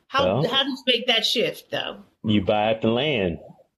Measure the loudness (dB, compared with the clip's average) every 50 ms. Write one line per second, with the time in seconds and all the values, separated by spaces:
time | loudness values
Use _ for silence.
0 | _ _ -2 0 2 2 2 2 0 0 0 0 -2 -2 -4 -4 -2 -2 -2 0
1 | 0 0 0 0 0 0 0 0 0 -2 -4 -6 -10 _ -8 -8 -6 -8 -10 -12
2 | -16 -20 _ _ 0 2 2 2 2 2 2 2 2 2 0 0 0 0 2 2
3 | 0 0 0 0 0 0 -2 -4 -8 -16 -20 -20 _ _ _